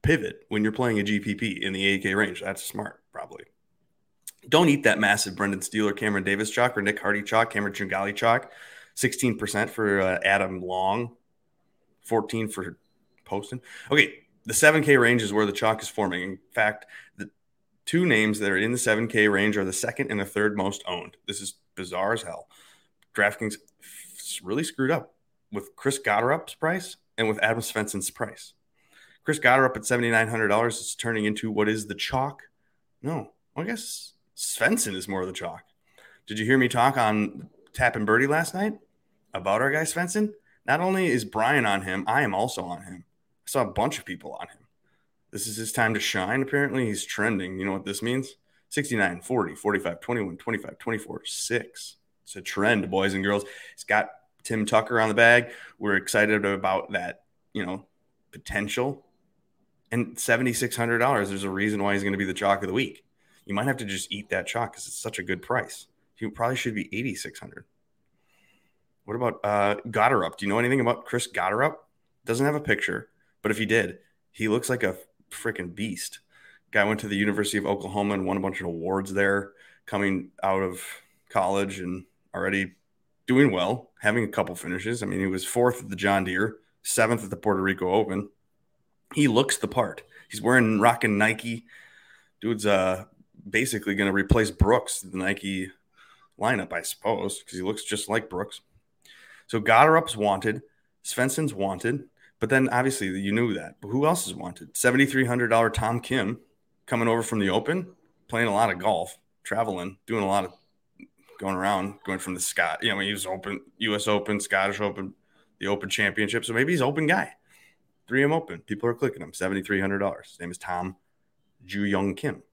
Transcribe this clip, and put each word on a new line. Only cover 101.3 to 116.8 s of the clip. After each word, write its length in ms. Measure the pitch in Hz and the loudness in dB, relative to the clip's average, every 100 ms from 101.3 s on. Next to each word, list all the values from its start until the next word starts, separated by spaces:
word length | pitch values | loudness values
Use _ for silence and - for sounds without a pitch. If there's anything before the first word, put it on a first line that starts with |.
| 135 156 | 0 -2
wanted, 560 | 98 98 92 117 139 - _ _ _ | -2 -4 -2 -2 -4 -8 _ _ _
but 80 | 110 | 2
then 200 | 135 131 | 2 4
obviously 380 | 120 131 131 98 | 2 0 0 -4
you 220 | 92 98 | -2 -2
knew 220 | 107 120 | 0 0
that. 260 | 95 82 - | -2 -8 -14
But 80 | 101 | -6
who 180 | 123 147 | 0 2
else 200 | 175 127 | 0 -4
is 80 | |
wanted? 400 | 90 90 87 - - | -8 -10 -12 -12 0
Seventy-three 500 | 127 127 139 135 123 | 2 4 4 4 0
hundred 220 | 120 120 | 0 2
dollar 220 | 113 113 | 4 4
Tom 300 | 110 110 117 | 2 -2 -2
Kim 400 | - 131 101 117 _ _ _ _ - | -2 -2 -2 -6 _ _ _ _ -4
coming 220 | 120 117 | 0 2
over 140 | 117 | 2
from 160 | 113 113 | 0 0
the 120 | 98 | 2
Open, 440 | 95 110 175 180 - _ _ _ | 2 0 -4 -4 -14 _ _ _
playing 220 | 113 117 | 0 2
a 60 | |
lot 180 | 101 113 | 4 2
of 60 | 90 | 2
golf, 400 | 98 92 85 - _ _ | 0 0 -2 -12 _ _
traveling, 540 | - 104 113 92 90 92 - | -6 -2 0 -2 -6 -10 -6
doing 180 | 113 | -2
a 20 | 98 | 2
lot 200 | 101 92 | 2 0
of 80 | - _ _ _ _ - _ _ - | -10 _ _ _ _ -20 _ _ -8
going 160 | 98 | -4
around, 480 | 95 95 101 98 98 | 0 0 0 -2 -8
going 140 | - 92 | -6 -6
from 160 | - | -4
the 60 | 90 | -6
Scot-, 420 | - - 85 78 | -4 0 -2 0
you 60 | 113 | -2
know, 100 | 98 | -2
he 120 | 98 | -2
was 140 | 101 92 | -4 -6
Open, 340 | 95 101 101 - _ | -8 -6 -10 -12 _
U 160 | 110 | -2
S 140 | 104 107 | -2 2
Open, 320 | 104 104 104 | 0 2 -4
Scottish 400 | 101 98 98 101 | 0 0 0 0
Open, 340 | 104 95 95 - _ _ _ _ | -4 -4 -10 -12 _ _ _ _
the 80 | 98 | -2
Open 240 | 101 101 | -2 -2
Championship. 540 | - 101 95 104 113 | 0 0 0 0 -2
So 100 | 110 | -2
maybe 180 | 117 139 | 0 2
he's 100 | 175 | 2